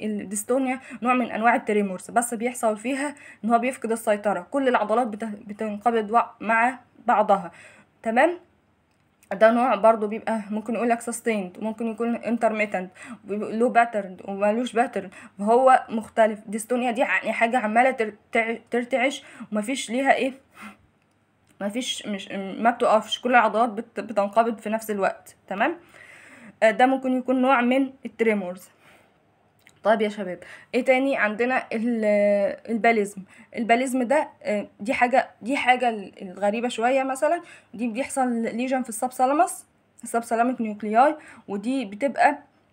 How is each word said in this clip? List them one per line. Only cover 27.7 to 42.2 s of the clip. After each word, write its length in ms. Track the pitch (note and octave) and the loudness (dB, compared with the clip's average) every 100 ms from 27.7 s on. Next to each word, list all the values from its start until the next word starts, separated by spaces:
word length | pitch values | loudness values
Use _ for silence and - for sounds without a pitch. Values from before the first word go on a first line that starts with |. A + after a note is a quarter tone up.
| C4 C4+ - A3+ | 2 0 -4 -10
التريمورز. 600 | - A3+ G#3 F3+ F#3 - _ _ _ _ _ _ _ _ _ _ _ | -2 0 0 -2 -10 -16 _ _ _ _ _ _ _ _ _ _ _
طيب 180 | G3 A3 | 0 2
يا 80 | G#3+ | 0
شباب، 300 | G#3 F#3 F3 - - - | -4 -8 -10 -14 -20 -4
ايه 100 | A#3+ | -2
تاني 320 | C4 B3+ C#4 C4 | 2 2 2 0
عندنا؟ 460 | G#3 G#3+ A#3+ C4 - | 0 0 0 -2 -2
ال-، 960 | A3 A#3+ A3+ G#3+ G#3 G#3 G3+ G3 - - | -4 -2 0 2 4 4 4 0 -4 -6
الباليزم. 520 | A3+ A#3 A3+ G3+ F#3+ - - - G#3+ | 0 2 2 0 -6 -20 -20 -14 -6
الباليزم 460 | G#3+ A#3+ C4 B3+ | 0 0 0 -2
ده، 260 | A#3 D4 C#4+ - | 0 0 0 -8
آه، 240 | - G#3 - - | -6 -4 -6 -10
دي 140 | G#3 | -4
حاجه، 360 | - B3 B3+ - - | 0 2 2 0 -6
دي 140 | G#3 C4+ | -6 -2
حاجه 320 | A#3+ B3+ B3 | 2 2 2
ال-، 340 | A3 F#3 - | -2 -8 -14
الغريبه 460 | F#3+ F#3 G3+ A3+ A#3+ | -14 -4 -2 0 -4
شويه. 340 | A3+ A#3+ C4+ | 0 0 2
مثلا 400 | C4+ C4 D4+ E4+ E4+ - _ | 0 0 0 0 -6 -20 _
دي 140 | G3 A#3+ | -8 -6
بيحصل 540 | A3 C#4 C4+ B3+ A#3 | -4 -6 -2 -2 -2
ليجن 400 | A3+ A3+ B3+ C4 | -4 -4 -2 -2
في 60 | A#3+ | -4
السبسالاموس، 760 | - B3+ - C4 D4 F4+ - - _ _ _ | -6 -6 0 2 4 2 -2 -18 _ _ _
السبسالاميك 560 | A3+ A#3 A#3 A#3 B3 B3 | -4 -4 -2 0 0 0
نيوكلياي، 560 | A3 G#3 G#3+ A3 D4 D4+ - - - | -6 -6 0 4 4 4 -10 -20 -10
ودي 360 | G3+ A3 C4+ | -6 -4 -4
بتبقى 540 | G3+ G#3 C#4 - | -4 -4 -2 2